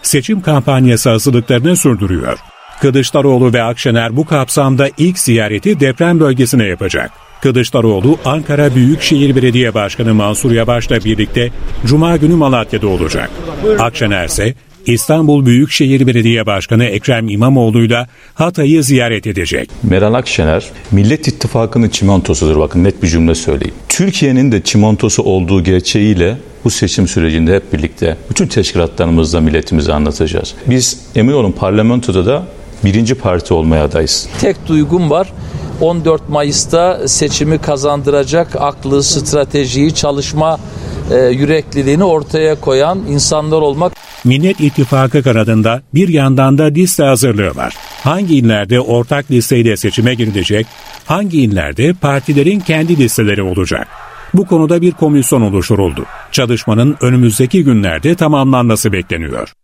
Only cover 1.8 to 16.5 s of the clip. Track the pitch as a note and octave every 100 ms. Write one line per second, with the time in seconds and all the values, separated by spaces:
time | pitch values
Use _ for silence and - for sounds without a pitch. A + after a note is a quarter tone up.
1.8 | D3 G#2+ G2 F2 B1 - - - - -
2.8 | C#3 C3+ C3 D3+ C#3 B2+ B2+ A#2+ A2+ A#2+
3.8 | C3+ A#2 A2+ A#2 D#3 D#3 C3 - C3+ C3
4.8 | C#3 - E3+ F3+ - A2+ G#2+ G#2 G3 F#3
5.8 | C3+ B2 E3+ E3+ D3+ B2+ A#2+ C3 G#2 F2
6.8 | F#2+ C#2+ A#1+ - - - C#3 B2+ A#2 B2+
7.8 | A2+ G2+ A2+ D#3+ C3 D3+ D3+ C#3+ D3 B2+
8.8 | B2 D#3 - D3 C#3+ C3 B2 A#2+ A#2+ G#2+
9.8 | G2+ - A2+ A2 G#2 G#2 C3 A#2 A2+ A#2+
10.8 | - A#2 G#2+ G#2+ G#2 - A#2+ A#2+ - -
11.8 | A2 D3 E3 E3+ D3+ E3+ C#3+ B2+ G#2+ A2
12.8 | G#2+ F2+ D#2 - A#1+ - - - G#3 G#3+
13.8 | A#2 - A2 G2 E2 - G#2 C3+ _ -
14.8 | - A#2+ - D#3 D#3 D3 C3 A#2+ D3+ -
15.8 | C3+ C3+ A#2+ A#2+ A2+ A#2 A2